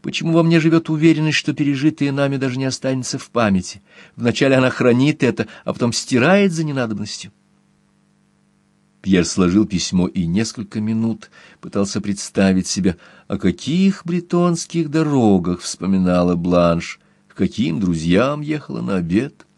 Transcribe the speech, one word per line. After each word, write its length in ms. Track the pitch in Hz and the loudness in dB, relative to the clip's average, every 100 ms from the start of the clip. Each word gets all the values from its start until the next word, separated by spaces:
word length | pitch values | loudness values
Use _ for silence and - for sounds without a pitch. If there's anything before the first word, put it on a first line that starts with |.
Почему 320 | - - 160 | -6 -4 0
во 100 | 165 | 2
мне 180 | 170 165 | 4 4
живет 300 | 160 165 165 | 4 2 0
уверенность, 480 | 156 165 151 156 147 | 2 4 4 2 -2
что 160 | - | -4
пережитое 580 | 147 143 139 151 147 143 | -2 -2 0 0 0 -4
нами 240 | 139 139 139 | 0 -2 0
даже 220 | 131 123 | -4 -2
не 60 | |
останется 540 | 135 127 135 131 123 135 | -4 -4 -4 -4 -4 -8
в 120 | - | -6
памяти? 520 | 117 110 95 92 - _ - - | 0 2 2 -2 -14 _ -20 -20
Вначале 420 | - 117 110 139 131 | -4 -2 2 4 4
она 140 | 131 | 2
хранит 520 | - 127 120 139 147 | 2 2 4 2 2
это, 260 | 127 104 110 - | 0 0 -6 -6
а 80 | - | -8
потом 200 | 110 120 | -4 -2
стирает 600 | 113 - 127 131 196 202 | -4 -2 2 4 4 2
за 100 | 165 | 0
ненадобностью. 680 | 156 135 117 104 107 - 104 _ _ _ _ _ _ _ _ _ _ _ _ _ _ _ _ _ | -4 -2 -4 -4 -8 -12 -16 _ _ _ _ _ _ _ _ _ _ _ _ _ _ _ _ _
Пьер 220 | 98 95 | 2 2
сложил 420 | 82 - 92 92 104 | 2 0 2 2 2
письмо 400 | 90 - 92 90 | -2 -2 -2 -2
и 200 | 95 85 | -2 -2
несколько 540 | 90 113 - 101 113 | -2 -4 -8 -10 -6
минут 500 | 107 113 113 110 - - - _ | -4 -2 -4 -6 -12 -20 -20 _
пытался 400 | - 101 98 104 | -10 -6 -4 -4
представить 680 | 101 98 - - 95 92 92 | -6 -8 -6 0 2 2 0
себе, 280 | - 92 82 - - _ | -2 -2 -2 -12 -20 _
о 100 | 104 | -4
каких 680 | 98 87 - 170 196 190 165 | -2 -2 -2 0 0 0 -4
бретонских 840 | 175 175 175 175 170 - 170 156 | -6 -2 0 0 -2 -4 -4 -2
дорогах 680 | 156 156 143 113 98 87 87 | -2 0 2 4 4 2 -6
вспоминала 760 | - - 92 95 90 90 90 87 | -8 -8 -2 0 2 2 2 0
Бланш, 640 | 87 87 85 85 82 - _ _ _ | 2 4 4 2 -4 -14 _ _ _
к 80 | |
каким 460 | - 95 - 135 156 | -4 -4 -2 -4 -2
друзьям 640 | 92 82 80 92 127 147 | -2 -2 2 2 2 -4
ехала 380 | 147 151 - 113 | -6 -8 -8 -10
на 160 | 117 98 | -4 -4
обед. 480 | 85 92 139 _ - | 0 -2 -2 _ -20